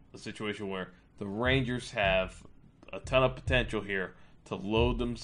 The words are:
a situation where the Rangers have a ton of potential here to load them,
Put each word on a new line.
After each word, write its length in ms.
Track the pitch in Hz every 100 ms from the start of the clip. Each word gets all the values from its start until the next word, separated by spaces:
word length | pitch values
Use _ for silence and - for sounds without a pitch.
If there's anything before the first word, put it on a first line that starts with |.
| -
a 40 | -
situation 500 | 110 104 107 104 101
where 240 | 95 87 - _ -
the 80 | 101
Rangers 640 | 101 123 135 123 123 -
have 500 | 117 98 95 92 - - - - _ -
a 80 | 98
ton 220 | - 131
of 120 | 127
potential 460 | 131 - 127 110 110
here 340 | 98 98 90 - - - -
to 80 |
load 440 | 98 98 110 120 120
them, 180 | 120 117